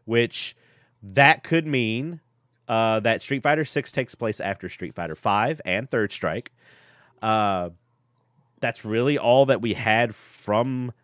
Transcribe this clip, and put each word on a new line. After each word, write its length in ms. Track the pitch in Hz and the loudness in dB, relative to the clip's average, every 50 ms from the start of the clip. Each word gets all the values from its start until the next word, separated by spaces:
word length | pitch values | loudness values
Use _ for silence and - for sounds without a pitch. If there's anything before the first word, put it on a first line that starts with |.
| _ | _
which 500 | - 113 117 120 117 - - - - - _ _ _ _ _ _ _ _ _ | -2 2 2 2 2 -2 -6 -8 -8 -10 _ _ _ _ _ _ _ _ _
that 420 | - 101 95 135 139 143 160 - - | -20 -4 2 6 6 6 6 4 0
could 220 | - 165 165 160 | 0 0 0 0
mean, 540 | 151 143 131 120 110 110 120 139 165 175 156 - _ _ _ _ _ _ _ _ - | 0 -2 0 0 0 -2 -4 -4 -6 -10 -12 -16 _ _ _ _ _ _ _ _ -2
uh, 320 | 113 113 113 113 110 110 | 0 2 2 2 2 2
that 240 | 104 113 113 - - | 2 2 0 0 -2
Street 180 | - 143 135 | -4 -6 -2
Fighter 240 | - 143 147 151 156 | 2 2 2 2 0
Six 260 | - - 147 131 - | -2 -2 -4 -4 -4
takes 220 | - - 127 - - | -6 -6 -6 -6 -6
place 260 | - 120 110 107 - | -6 -4 -4 -4 -4
after 300 | - 95 98 - - 90 | -4 -6 -6 -6 -8 -12
Street 240 | - - 92 92 - | -10 -10 -10 -10 -8
Fighter 220 | - 87 82 80 | -8 -8 -8 -8
Five 440 | - - 110 101 104 110 127 160 151 - | -4 -2 0 2 2 2 0 -2 -4 -4
and 240 | - 90 101 123 135 | -4 -4 -4 -4 -2
Third 220 | - 120 107 101 | -2 -2 -2 -2
Strike. 400 | - - - 82 80 107 - - _ _ _ _ - - _ _ _ _ _ _ _ _ - | -4 -4 -4 -4 -4 -4 -8 -14 _ _ _ _ -20 -20 _ _ _ _ _ _ _ _ -2
Uh, 480 | 110 110 110 107 101 98 92 87 87 85 _ _ _ _ _ _ _ _ _ _ _ _ _ _ _ _ _ | 0 0 2 2 0 0 -2 -4 -6 -10 _ _ _ _ _ _ _ _ _ _ _ _ _ _ _ _ _
that's 260 | - 120 113 - - | -6 -6 -6 -6 -8
really 320 | 110 107 113 120 139 147 139 | -4 -2 0 0 0 0 0
all 300 | - 117 120 131 139 131 | 2 4 6 6 6 6
that 160 | 135 101 107 | 4 0 2
we 100 | 113 101 | -2 -4
had 400 | - 113 110 107 113 120 113 110 | -2 0 2 2 2 2 0 -2
from 800 | - - - - - - - 104 110 120 135 131 127 127 123 113 _ | -10 -18 -20 -20 -16 -4 0 0 0 2 0 -2 -6 -6 -8 -10 _